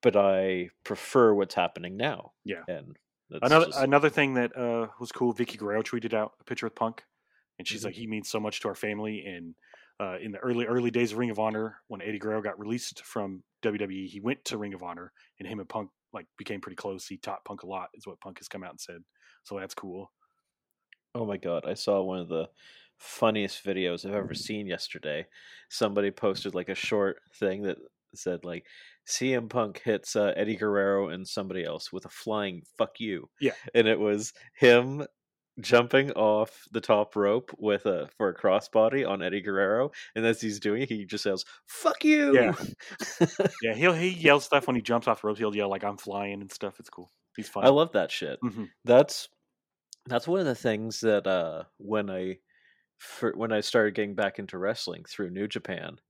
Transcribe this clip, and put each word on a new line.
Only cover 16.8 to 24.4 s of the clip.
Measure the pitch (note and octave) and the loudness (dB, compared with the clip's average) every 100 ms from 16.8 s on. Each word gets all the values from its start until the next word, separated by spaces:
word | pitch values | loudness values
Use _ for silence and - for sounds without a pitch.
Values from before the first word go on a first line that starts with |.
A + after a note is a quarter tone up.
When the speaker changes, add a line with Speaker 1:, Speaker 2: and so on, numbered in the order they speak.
| G#2 F#2+ - | -10 -10 -12
Speaker 2:
He | F#2+ | -14
taught | - G2 - | -10 -12 -12
Punk | G2 | -14
a | F2+ | -10
lot, | F#2+ F2+ - | -10 -10 -16
is | G2+ | -20
what | F2 | -18
Punk | G2 F2 | -18 -18
has | - | -16
come | G2 | -14
out | F2+ | -14
and | C2+ | -16
said. | - F2 E2+ _ _ _ | -16 -18 -20 _ _ _
So | - G2+ | -14 -12
that's | F#2+ | -10
cool. | - G2 F2+ F#2+ _ _ _ _ _ _ _ _ _ _ A#2+ | -12 -12 -12 -14 _ _ _ _ _ _ _ _ _ _ -8
Speaker 1:
Oh | A2 | -4
my | G2+ | -4
God, | F2+ E2+ - | -2 -4 -4
I | - | -6
saw | - G2+ | 2 2
one | F#2+ F#2 | 2 -4
of | E2+ | -4
the | E2 E2 _ - - _ _ | -4 -4 _ -20 -20 _ _
funniest | - - A2+ G#2+ G2+ - | -18 0 2 2 -4 -6
videos | G2 F#2+ F2+ F2 G2 | -4 -2 -2 -2 -4
I've | G2+ | -4
ever | G2 | -4
seen | - | -8